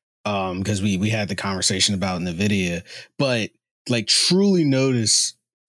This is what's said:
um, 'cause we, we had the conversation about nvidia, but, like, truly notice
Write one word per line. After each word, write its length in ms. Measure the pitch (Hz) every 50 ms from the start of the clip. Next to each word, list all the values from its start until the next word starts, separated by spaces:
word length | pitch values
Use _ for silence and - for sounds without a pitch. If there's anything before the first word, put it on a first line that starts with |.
| _ _ _ _ _
um, 400 | 104 104 98 95 - 90 92 95
'cause 180 | 101 104 98
we, 160 | 92 107 98 90
we 120 | 95 107
had 180 | 107 110 104 95
the 80 | 101
conversation 600 | 90 - 101 95 92 90 - 101 95 - - 104
about 260 | 95 95 95 92 87
nvidia, 640 | 87 90 85 82 101 107 104 98 92 87 85 85 - - - - - - _ -
but, 340 | 143 135 123 117 104 - - _ _ _ _ _ _ -
like, 180 | 123 117 107 -
truly 560 | - - - - 175 185 196 202 196 175 160
notice 720 | 147 135 131 131 135 131 120 113 104 - - - - - _ _ _ _ _ _